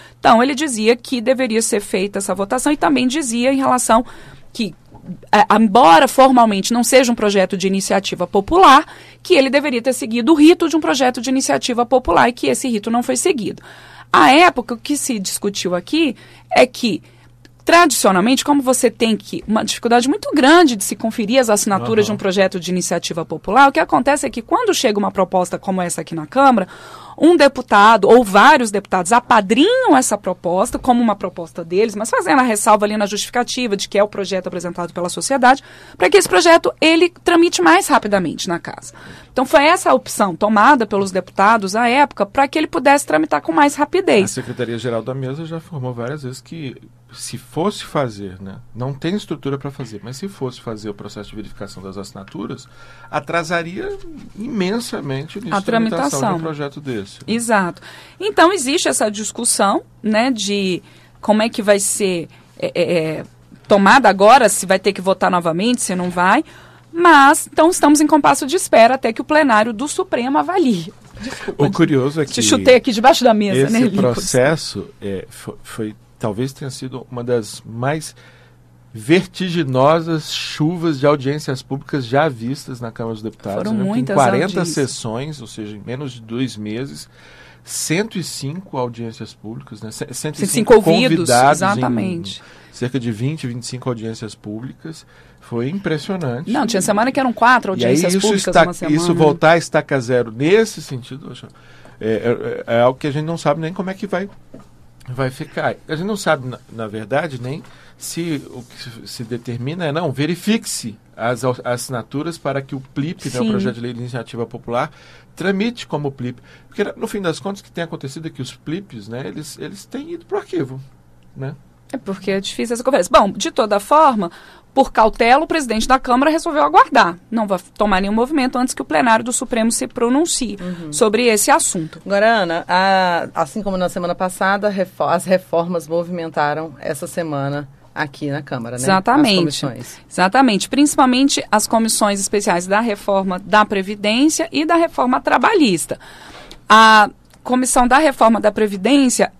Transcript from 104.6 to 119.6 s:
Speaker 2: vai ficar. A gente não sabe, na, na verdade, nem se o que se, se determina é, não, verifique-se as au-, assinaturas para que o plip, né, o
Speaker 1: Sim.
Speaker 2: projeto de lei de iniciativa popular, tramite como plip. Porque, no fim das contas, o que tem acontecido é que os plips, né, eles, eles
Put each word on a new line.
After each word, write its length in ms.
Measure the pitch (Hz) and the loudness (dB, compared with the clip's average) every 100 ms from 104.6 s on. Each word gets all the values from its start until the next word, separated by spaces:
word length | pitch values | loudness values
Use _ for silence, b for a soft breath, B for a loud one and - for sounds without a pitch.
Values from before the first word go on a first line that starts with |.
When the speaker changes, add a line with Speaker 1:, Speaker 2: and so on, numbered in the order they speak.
| - - - _ - | -20 -20 -20 _ -12
Speaker 2:
vai 220 | 123 131 | -6 -6
ficar. 460 | 131 156 - 147 - - | -6 -10 -6 -4 -6 -8
A 80 | 156 | -6
gente 100 | 196 | -6
não 100 | 208 | -4
sabe, 300 | - 151 127 | -2 -2 -4
na, 100 | 120 - | -14 -14
na 160 | 113 110 | -12 -10
verdade, 540 | 107 101 135 170 127 | -10 -4 -4 -4 -8
nem 220 | 127 - - b b - | -10 -12 -16 b b -18
se 460 | - 165 170 147 - | -12 -8 -6 -6 -8
o 120 | 127 | -18
que 200 | 117 - | -18 -18
se, 240 | 127 117 101 | -18 -18 -18
se 180 | - | -16
determina 600 | 113 120 - 117 127 175 160 | -12 -10 -10 -10 -8 -6 -6
é, 60 | |
não, 200 | 151 170 | -4 -4
verifique-se 840 | 131 147 175 208 226 - - 113 101 _ - | -4 -4 -4 -2 -2 -4 -10 -12 -16 _ -6
as 280 | 117 123 | -6 -2
au-, 120 | 131 123 | -4 -4
assinaturas 720 | 123 123 - 123 113 139 160 165 | -6 -6 -6 -10 -8 -8 -8 -8
para 240 | 139 135 | -6 -6
que 140 | 135 | -8
o 60 | 135 | -12
plip, 500 | 135 - 151 185 - | -10 -8 -6 -8 -8
né, 100 | 123 | -4
o 40 | |
Speaker 1:
Sim. 60 | 220 | -2
Speaker 2:
projeto 260 | 208 196 120 | -2 -4 -6
de 40 | |
lei 140 | 120 | -10
de 60 | 117 | -10
iniciativa 440 | 123 123 113 117 | -10 -10 -10 -10
popular, 460 | 117 117 - 120 156 b b b _ | -10 -12 -6 -4 -6 b b b _
tramite 520 | - 180 190 233 233 - | -6 -4 -2 -4 -6 -8
como 260 | 151 143 | -6 -6
plip. 300 | 139 123 123 b b b | -8 -10 -10 b b b
Porque, 180 | - 202 | -6 -6
no 120 | - 233 | -6 -8
fim 160 | 208 | -6
das 180 | 180 160 | -6 -6
contas, 200 | 196 196 | -8 -12
o 40 | |
que 80 | - | -12
tem 120 | - | -10
acontecido 420 | 165 160 135 147 160 | -10 -10 -12 -12 -12
é 20 | |
que 120 | - | -12
os 100 | 131 | -14
plips, 560 | - - 170 196 117 101 | -12 -10 -10 -10 -16 -14
né, 180 | 120 160 | -12 -12
eles, 300 | 156 147 | -12 -16
eles 280 | - | -14